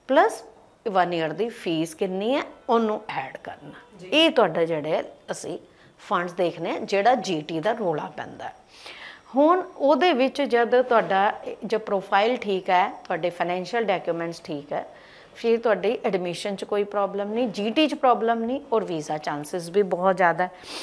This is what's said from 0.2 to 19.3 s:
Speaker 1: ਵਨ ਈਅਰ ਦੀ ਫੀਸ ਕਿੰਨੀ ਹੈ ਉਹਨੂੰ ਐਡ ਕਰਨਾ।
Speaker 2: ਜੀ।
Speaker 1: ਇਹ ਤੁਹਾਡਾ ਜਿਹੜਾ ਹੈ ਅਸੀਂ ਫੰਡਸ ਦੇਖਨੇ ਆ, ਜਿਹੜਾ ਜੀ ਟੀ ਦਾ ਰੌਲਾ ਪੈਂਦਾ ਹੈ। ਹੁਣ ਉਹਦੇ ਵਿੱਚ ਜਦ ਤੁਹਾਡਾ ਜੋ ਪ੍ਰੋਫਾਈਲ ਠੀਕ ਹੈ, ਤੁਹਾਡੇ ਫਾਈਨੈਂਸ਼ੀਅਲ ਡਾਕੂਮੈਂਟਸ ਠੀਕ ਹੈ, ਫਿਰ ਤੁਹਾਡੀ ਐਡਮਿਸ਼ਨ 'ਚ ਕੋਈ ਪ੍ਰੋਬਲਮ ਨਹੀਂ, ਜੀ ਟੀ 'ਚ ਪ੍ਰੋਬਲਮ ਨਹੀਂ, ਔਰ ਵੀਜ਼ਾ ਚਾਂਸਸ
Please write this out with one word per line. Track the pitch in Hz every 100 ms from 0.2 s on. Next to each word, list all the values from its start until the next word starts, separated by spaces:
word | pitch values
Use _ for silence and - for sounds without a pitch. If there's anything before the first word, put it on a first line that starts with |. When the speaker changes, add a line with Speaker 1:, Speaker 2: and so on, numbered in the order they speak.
| 415 - - - _ _ 233
Speaker 1:
ਵਨ | 190 175
ਈਅਰ | 175 160
ਦੀ | 156 233
ਫੀਸ | - 196 160 165 -
ਕਿੰਨੀ | 196 185 214 285
ਹੈ | - - -
ਉਹਨੂੰ | 233 220 214 -
ਐਡ | 160 131 -
ਕਰਨਾ। | - - 151 - - 185
Speaker 2:
ਜੀ। | 185
Speaker 1:
ਇਹ | 285 320
ਤੁਹਾਡਾ | 311 190 170 165
ਜਿਹੜਾ | 156 151
ਹੈ | 175 - - -
ਅਸੀਂ | 175 - 151 - _ - _ -
ਫੰਡਸ | 190 175
ਦੇਖਨੇ | 170 175 165 175
ਆ, | -
ਜਿਹੜਾ | - 196 208 254
ਜੀ | 196 160
ਟੀ | 151 165
ਦਾ | 185
ਰੌਲਾ | 226 185 151 - -
ਪੈਂਦਾ | 120 92 -
ਹੈ। | - _ - - - - - - 254
ਹੁਣ | 302 370 - -
ਉਹਦੇ | 277 294 359
ਵਿੱਚ | 262 262 262
ਜਦ | 269 233 233 247
ਤੁਹਾਡਾ | 247 226 170 190 208 - - - 208
ਜੋ | 220
ਪ੍ਰੋਫਾਈਲ | 220 202 190 196 220 247
ਠੀਕ | 208 190 185
ਹੈ, | 180 208
ਤੁਹਾਡੇ | - - 175 175
ਫਾਈਨੈਂਸ਼ੀਅਲ | 170 175 180 180 240
ਡਾਕੂਮੈਂਟਸ | 208 175 175 170 170 165
ਠੀਕ | - 147 143
ਹੈ, | 156 - - - - - -
ਫਿਰ | 233 226
ਤੁਹਾਡੀ | 233 196 190 247 233
ਐਡਮਿਸ਼ਨ | 185 180 170 208 196
'ਚ |
ਕੋਈ | - 208
ਪ੍ਰੋਬਲਮ | 202 208 196 196 202
ਨਹੀਂ, | 220 202
ਜੀ | 196 208
ਟੀ | 262 311
'ਚ |
ਪ੍ਰੋਬਲਮ | 302 262 220 226 233
ਨਹੀਂ, | 226 269 -
ਔਰ | 220
ਵੀਜ਼ਾ | 180 160 147 156
ਚਾਂਸਸ | 160